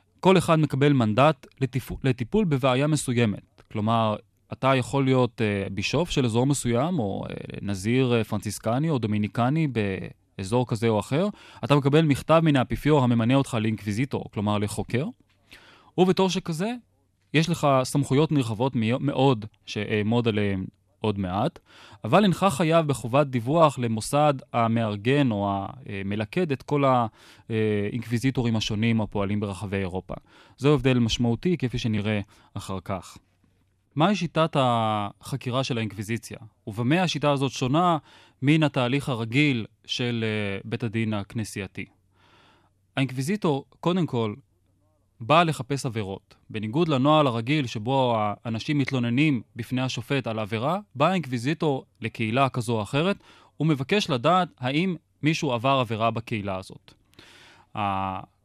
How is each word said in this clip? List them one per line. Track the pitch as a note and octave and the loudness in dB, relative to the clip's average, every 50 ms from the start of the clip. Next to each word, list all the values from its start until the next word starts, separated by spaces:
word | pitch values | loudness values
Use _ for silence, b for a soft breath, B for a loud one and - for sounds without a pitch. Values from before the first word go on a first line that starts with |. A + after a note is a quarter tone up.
| B B _ - | B B _ 0
כל | - F3+ G3 | 2 4 4
אחד | F3 - - E3 D#3 | 4 4 2 2 2
מקבל | D3+ C#3+ - C3+ C#3 D3 C#3+ | 2 0 2 2 2 4 4
מנדט | C3 A#2 G#2+ G#2 A#2 C#3 D#3 D#3 _ - - _ - | 4 2 2 4 4 4 4 2 _ -8 -18 _ -6
לטיפו-, | C3+ B2 - B2+ - - F3+ - - | -6 -4 -4 -6 -6 -6 -10 -4 -2
לטיפול | C3+ B2+ - B2 - - G#3+ A3 | -2 0 -2 -4 0 0 2 2
בבעיה | E3+ C#3+ B2+ C3 C3+ B2 B2+ C#3+ | 2 0 2 2 2 2 2 2
מסוימת. | D3+ D#3 C#3+ - - A#2+ A#2 A#2+ G#2+ F#2 - - _ _ _ - _ | 2 0 0 0 0 2 2 2 2 2 -2 -8 _ _ _ -20 _
כלומר, | - G#2+ G#2 A2 A#2 A#2 A2+ A2 G#2 - - _ _ _ _ - - | -6 -2 0 2 2 2 2 2 0 -2 -6 _ _ _ _ -16 -10
אתה | - - C3 C3+ | -2 0 2 2
יכול | C3 A#2 - - C#3 C3+ | 2 0 0 0 0 2
להיות, | C3 C3 B2+ B2 A#2 - - | 4 4 4 2 0 0 -2
אה, | A2+ G#2 G2+ G2 F#2+ F#2+ | -2 0 0 -2 -2 -4
בישוף | G2 G#2 F#2+ - - C#3 F3+ - | -4 -4 -4 -2 0 -2 -2 0
של | - D3+ C3 | -2 0 0
אזור | A#2+ G#2+ A#2+ B2+ | 2 2 2 2
מסוים, | C#3 C#3+ - - B2 A#2 A#2 C#3 F3 F#3+ D3+ | 2 0 0 0 0 0 0 0 0 -2 -2
או, | A2 G2 G2 G2+ - - | -2 -4 -4 -6 -8 -8
אה, | - - - - - - | -10 -10 -10 -10 -12 -8
נזיר, | - G2+ G2+ F#2 F#2 A2 A#2+ C3 C3+ B2 A#2+ | -6 -6 -6 -4 -2 0 2 2 2 2 2
אה, | A#2 G#2+ | 0 0
פרנציסקני | - A2 G2 - G#2+ F#2+ - - A2+ A#2 C3 D#3 E3 | -2 -4 -6 -4 -6 -8 -4 -4 -2 0 0 0 0
או | D3+ | 0
דומיניקני | B2 A2+ G#2+ G#2 G#2 G#2 G2+ - A#2 A#2 B2+ D3+ D#3+ D#3+ C#3+ A#2+ A2+ G#2 G2 F#2+ - - G#2 - _ _ _ - | 0 0 0 0 0 -2 -2 0 0 0 2 2 2 0 0 0 -2 -2 -2 -2 -4 -8 -10 -14 _ _ _ -10
באזור | - G2 F#2+ A#2 B2+ B2+ | -10 -6 -2 0 0 0
כזה | - - G2 A2+ | 0 -2 0 0
או | A#2 A2 G#2 | 2 2 2
אחר. | - - C3 D3+ F#3+ G#3 G#3 B B B B B - | 0 0 0 0 0 0 -4 B B B B B 0
אתה | A2 C#3+ | 2 2
מקבל | D3 B2+ C#3 C3+ D#3 | 4 4 4 4 4
מכתב | E3 D3+ C3+ A#2+ - - D#3 E3 E3 | 4 4 2 0 2 4 4 6 6
מן | D#3 C#3+ | 6 4
האפיפיור | C3 A#2 - A#2 - - C#3 D#3 C#3+ B2+ | 4 2 0 -2 -2 2 4 4 4 4
הממנה | A#2+ A#2+ A#2 A2+ A#2+ C3 | 4 4 4 4 4 4
אותך | C#3 C3+ - - A2+ | 2 2 0 -2 -2
לאינקוויזיטור, | G#2+ A2+ A2 G2+ - G#2+ G2+ G#2+ C#3 - - F#2 - - - | 0 0 -2 -2 -2 -4 -2 -2 -2 -2 -4 -6 -6 -6 -6
כלומר | A2 G2+ G#2 G#2 | -2 -2 0 0
לחוקר. | G#2 G#2 G#2 - - F#2 - - A#2+ D#3 A#3 C4 _ _ _ _ _ B B B B B B B B B B B | 0 -2 -2 -4 -6 -6 -4 -2 -4 -4 -4 -8 _ _ _ _ _ B B B B B B B B B B B
ובתור | - F3+ F#3 F3 - F#3+ F#3 | 2 4 4 4 2 2 2
שכזה, | E3 F#3 - - E3 D3+ F#3+ A3+ B3 B3 _ _ _ _ _ _ _ _ _ _ - | 0 -2 -4 -6 -6 -4 -4 -4 -6 -8 _ _ _ _ _ _ _ _ _ _ 0
יש | D3+ D#3+ E3 | 0 2 2
לך | E3 - - C#3+ C3+ C3 B2+ | 0 0 2 2 4 2 2
סמכויות | - - C#3+ C3 - C3+ C#3 D#3+ - | 0 0 -2 0 2 2 2 2 2
נרחבות | D#3 C#3+ A#2+ A2 A2 G2 B2 C3+ B2+ | 2 0 0 -2 -2 -2 -2 -2 0
מי-, | B2 A2 A2 A#2+ B2+ | 0 0 0 0 0
מאוד | C#3 C#3 - - C3 C#3 C3 A2 G#2 G#2+ _ _ _ | -2 -2 0 2 4 4 2 2 -4 -12 _ _ _
שאעמוד | - - G#2+ G#2 - A#2 G#2+ G2+ G#2+ A#2 A#2+ A#2 | -10 -6 -6 -4 -2 0 0 0 2 2 2 2
עליהן | A#2 G#2 G#2 G#2 G2+ G2 F#2+ F#2+ - _ _ _ _ _ - | 2 0 2 0 0 0 -2 -4 -8 _ _ _ _ _ -4
עוד | - G#2+ G2+ G2 | -2 -2 -2 0
מעט, | G2 F2+ F2+ G2+ B2+ F3 - - B B B B B B B B - | -2 -2 -2 0 -2 -2 -4 -8 B B B B B B B B -4
אבל | G#2+ C3+ F#3+ A3 | 2 4 4 4
אינך | F#3+ D#3+ - F#3 G3 | 4 2 2 0 0
חייב | C#3 - F3 D#3 D#3+ E3+ D#3+ | 2 2 0 2 4 2 2
בחובת | C#3+ C3 - - A#2 A#2 C#3+ D3+ | 2 -2 -4 -2 0 2 2 2
דיווח | C3+ B2+ B2 A2 B2 D3+ E3+ D#3+ D3 - - | 2 0 -4 -2 0 4 4 4 4 4 2
למוסד | A#2+ A2+ A2+ A2 - - - C#3+ D3+ D3+ C#3 B2+ - _ - | -2 -2 -2 -2 -4 -2 2 2 4 4 2 0 -4 _ -2
המארגן | B2 A#2 A2+ A2+ A#2 A2+ G#2+ G#2 G2+ G2+ B2+ C#3 D3 C#3+ B2 | 0 0 2 2 0 0 0 -2 -2 0 2 2 4 2 2
או | G#2+ G2+ G2+ G2+ G2 G2 F#2+ - - - - | 2 0 0 0 -2 -2 -4 -8 -12 -14 -14
המלכד | - G#2 G2 G2 G2 G2+ G#2+ G#2+ - - F3+ F#3 D3+ | -12 -10 -8 -6 -4 -4 -4 -4 -4 -2 -2 -2 -2
את | C3+ - - | -2 -6 -4
כל | - D3+ C#3+ C#3 C3+ B2+ B2 A#2+ A2 B B B B B B B B | -2 0 2 2 4 4 4 2 0 B B B B B B B B
האינקוויזיטורים | A#2 A2 A2 G#2+ G#2 G#2 G2+ G#2 - A#2+ A2 A2+ A#2+ A2+ A#2+ C3+ B2+ C3+ A#2 A#2+ A2+ | -2 0 0 0 0 0 -2 -4 -6 -6 -6 -4 -4 0 0 0 0 0 -2 0 0
השונים | G#2+ - - A2+ G2+ A2+ A#2 A2+ A2+ | 0 -2 -2 -2 0 0 0 2 0
הפועלים | G#2+ - - G#2 G2+ F#2+ G#2 G#2 | -2 -2 -4 -4 -2 -2 -2 -2
ברחבי | G#2 G2+ G2 F#2+ G#2+ G2 G2 | -4 -4 -6 -8 -8 -4 -4
אירופה. | G2 G2 F2+ F2+ F#2+ - - - - _ b b b b b b | -4 -4 -4 -6 -8 -8 -8 -12 -14 _ b b b b b b
זהו | b B2 C#3+ D3+ | b 2 2 4
הבדל | C3+ A#2+ C3+ B2+ B2 | 4 4 2 4 4
משמעותי, | A#2+ A2+ - - A#2+ A#2 A#2 A2+ - F3+ F3+ | 2 2 0 0 0 0 0 0 0 0 0
כפי | C#3 C3 A#2+ - | 0 -2 -4 -4
שנראה | A#2+ - A#2 G#2+ G#2+ G2+ G#2+ G#2+ G#2 G2+ b b b b b b | -2 -2 -2 -2 -2 -2 -2 -2 -2 -4 b b b b b b
אחר | G#2 - - F#2+ F#2 - | -12 -10 -8 -8 -8 -6
כך. | - G2 F2+ - - - - _ _ _ _ _ _ _ _ _ _ _ _ _ _ - | -6 -8 -8 -8 -12 -20 -20 _ _ _ _ _ _ _ _ _ _ _ _ _ _ -2
מהי | C#3 D#3 G3 G#3+ | 2 2 2 2
שיטת | E3+ F3 D#3 - D#3+ D#3+ D#3+ - D3 | 0 -2 -4 0 0 0 2 2 2
החקירה | C3 B2 A#2+ A#2 A2+ A2 G#2+ G#2 G2+ G2+ - _ - - C#3 B2 - C3 A#2 C3 C3 | 2 2 2 2 2 0 0 -2 -4 -6 -8 _ -12 -10 -10 -8 -6 -4 -4 -2 -2
של | - B2+ | -2 -4
האינקוויזיציה? | A#2 A2+ G#2 F#2+ G#2 G#2 G2 A#2 G#2+ - - G#2 - - G#2+ _ _ - | -4 -4 -6 -6 -8 -6 -6 -6 -6 -6 -10 -16 -16 -18 -20 _ _ -14
ובמה | - G2+ A2 A#2+ B2 D3+ F#3 | -10 -6 -2 0 2 2 2
השיטה | F#3 D#3+ - D3 D3 D3 | 2 0 -2 0 0 0
הזאת | C#3+ C3+ C#3 C3 | 2 2 0 -2
שונה | - - C#3 A#2+ C#3 D#3+ F3+ F3 E3 D3 b b b b b b b b | -2 -2 -2 0 2 2 2 2 2 0 b b b b b b b b
מן | C3 C#3 D#3 D#3+ D#3 | 0 2 2 4 2
התהליך | C#3+ - C#3+ B2 A#2+ C3 C#3+ - D#3 | 2 0 0 0 0 0 -2 -2 -2
הרגיל | B2+ A2 A#2 A2+ A#2 C#3+ D3+ D3 C3 A2+ G#2 - _ _ _ | -4 -4 -4 -2 0 2 2 2 2 -2 -4 -8 _ _ _
של, | - - - B2 A#2+ A#2+ A#2 A2 | -8 -6 -4 -2 -2 -2 -2 -2
אה, | A2 G#2+ G#2+ G#2 G2+ G2 G2 - | -2 -2 -2 -4 -4 -6 -6 -8
בית | A2 A#2+ A2+ B2+ | -8 -6 -4 -4
הדין | A2+ G2 A2+ A2+ A2 G#2+ | -2 -2 -2 -2 -2 -2
הכנסייתי? | G#2 F#2+ - - A#2 G#2+ - - G#2 F#2+ F2+ - G2+ - - _ _ _ _ b b b b b b b b b b b b b _ _ _ - | -4 -6 -6 -6 -8 -6 -6 -6 -8 -10 -10 -10 -12 -14 -14 _ _ _ _ b b b b b b b b b b b b b _ _ _ -2
האינקוויזיטור, | C3+ C3+ A#2+ B2+ C3 C3 D3+ G#3 G#3 - E3+ C#3 C3+ - _ _ - | -2 -2 -2 -2 -6 -4 -4 -4 -2 0 -2 -2 -2 -4 _ _ -6
קודם | - E3+ F3+ F#3 D#3+ | -4 -2 0 0 -2
כל, | C#3 - A#2+ A2+ G#2+ G#2 - - _ _ _ _ _ _ _ _ _ _ _ _ _ _ - | -2 -2 -2 -2 -2 -4 -8 -16 _ _ _ _ _ _ _ _ _ _ _ _ _ _ -12
בא | A2+ A2 D3 E3+ F3 | -2 2 4 4 4
לחפש | D#3+ C#3+ - B2 - C#3 C3 - | 2 0 -4 -6 -6 -6 -4 -4
עבירות. | C3 G#2+ A2+ G2+ F#2+ G2 - _ _ - _ _ - | -6 -4 -4 -6 -6 -8 -12 _ _ -20 _ _ -12
בניגוד | - G#2+ G#2 A2 A2 D#3 F3 | -10 -8 -6 -4 0 0 0
לנוהל | D#3+ D3 B2+ C3 D3 D3+ D#3 D3 | 2 2 2 4 4 6 6 4
הרגיל | C3 A2+ A#2 A2+ B2 D3+ D#3 C#3 | 2 0 -2 -2 -2 -2 -2 -2
שבו | A2+ - A#2 G#2 B2 C3+ C3+ C3 B2 A#2 | -4 -6 -6 -4 -2 0 2 2 2 2
האנשים | A2 G#2 G#2 G2+ - - B2 A2+ A2 - - D3+ | 0 0 -2 -4 -6 -8 -6 -6 -6 -4 -2 0
מתלוננים | C#3+ C3+ - C3+ B2+ A#2+ A#2+ A#2 C3 D#3 D#3 C#3 A2 - _ - | 0 0 0 0 -2 -2 0 2 2 2 2 2 0 -4 _ -12
בפני | A#2 A2+ - B2+ B2+ | -12 -8 -6 -4 -2
השופט | C3 B2+ - B2 A2 - C#3+ C3+ A2+ | -2 -4 -4 -6 -4 -2 -2 -2 -2
על | A#2 A2 A2 | -2 -4 -4
עבירה, | G#2+ F#2 A2+ A2 A#2 D3+ F3+ G3+ G#3 _ - | -4 -4 -4 -4 -2 -2 -4 -4 -6 _ -2
בא | B2 D3 | 0 2
האינקוויזיטור | E3+ F#3+ F3+ - C3 B2+ A#2 A2+ C#3 E3 - F3 D#3 C3+ B2+ - _ _ - | 2 2 0 -2 -2 -4 -4 -2 -2 -2 0 0 0 -2 -2 -6 _ _ -10
לקהילה | A2 A2+ - - A2+ A2 A#2 C3 C#3 B2+ | -10 -8 -6 -4 -4 0 2 2 0 2
כזו | - B2 G#2 A#2+ A#2+ | 0 -2 -2 -2 -2
או | A2 | -4
אחרת, | G#2 - - C#3 E3 F#3+ G3+ - b b b b b b b b | -4 -2 -2 -2 0 0 -2 -4 b b b b b b b b
ומבקש | C#3+ D#3+ D3+ B2+ C3+ - G3 G#3+ G3+ - | 0 0 0 0 0 -2 -2 -2 0 0
לדעת | C#3+ A#2+ A#2 D3+ F3+ F#3 F3+ - - - | -2 0 2 2 2 2 2 -2 -6 -6
האם | B2 B2+ C#3 D3+ F#3 F#3+ E3+ - _ _ _ - - | -4 -2 0 0 0 0 -2 -4 _ _ _ -2 0
מישהו | D3 D#3+ - - C#3 | 0 0 0 0 -2
עבר | A#2+ A2+ A2+ C3+ C#3 C3+ | -2 0 2 2 2 2
עבירה | B2 G#2 A#2 G#2 A2+ A2+ | 2 0 -2 0 0 0
בקהילה | A2 B2 A2+ - A#2+ G#2+ G2 G2+ F#2+ | 0 -2 -6 -6 -6 -6 -4 -6 -6
הזאת. | F#2 G2 - - - _ - - _ _ _ B B B B B B B B B B B B - | -8 -8 -12 -18 -20 _ -20 -20 _ _ _ B B B B B B B B B B B B -8
ה-, | A2 G#2 G2+ G2 F#2+ F#2+ F#2+ F#2+ F#2+ - - _ _ | -4 -4 -2 -2 -2 -2 -4 -6 -8 -12 -16 _ _